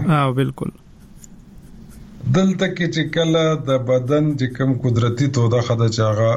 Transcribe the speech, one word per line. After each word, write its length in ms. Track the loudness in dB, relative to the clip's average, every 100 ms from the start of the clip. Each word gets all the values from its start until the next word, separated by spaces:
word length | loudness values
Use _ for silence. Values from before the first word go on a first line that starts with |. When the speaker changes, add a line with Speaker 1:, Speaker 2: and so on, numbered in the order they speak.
| 2 2
Speaker 1:
او 100 | 0
بالکل. 380 | 0 -2 -4 -8 -10 -18 -20 -20 -20 -20 -20 -20 -20 -20 -20 -20 -20 -20 -6 0 2
Speaker 2:
دلته 300 | 2 0 -2
کې 120 | -2 -4
چې 80 | -2 -2 -2
کله 260 | 0 2 2 0 -2
د 20 | -2 0
بدن 340 | 0 2 0 0 0
چې 100 | -4 -2
کوم 160 | 0 0
قدرتي 440 | 0 2 0 0 0 2
تودوخه 380 | 2 2 0
ده 140 | 0 0
چې 120 | 2
هغه 300 | 0 2 0